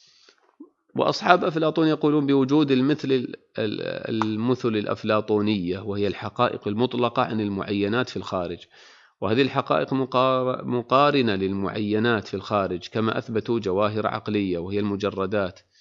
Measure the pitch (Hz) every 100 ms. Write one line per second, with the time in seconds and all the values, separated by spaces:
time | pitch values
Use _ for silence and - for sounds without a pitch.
0 | _ _ _ _ _ - - _ _ -
1 | 135 147 196 180 196 160 156 156 160 151
2 | 151 151 139 139 131 151 151 131 131 147
3 | 139 131 120 - _ - 107 92 87 85
4 | - 113 107 107 120 127 120 107 101 98
5 | 107 107 107 107 104 107 87 92 107 101
6 | 101 90 110 - 120 - - 104 123 120
7 | 120 123 123 110 104 98 90 101 101 117
8 | 123 98 92 95 87 87 - - - -
9 | _ - 95 113 131 135 - 147 147 135
10 | 131 127 131 131 127 127 131 120 113 127
11 | 147 143 117 98 95 98 98 107 107 107
12 | 117 110 - 98 - 104 95 90 - 117
13 | 110 123 - 110 101 117 98 92 104 110
14 | 107 110 - 104 98 87 87 101 104 101
15 | 101 98 95 104 95 - _ _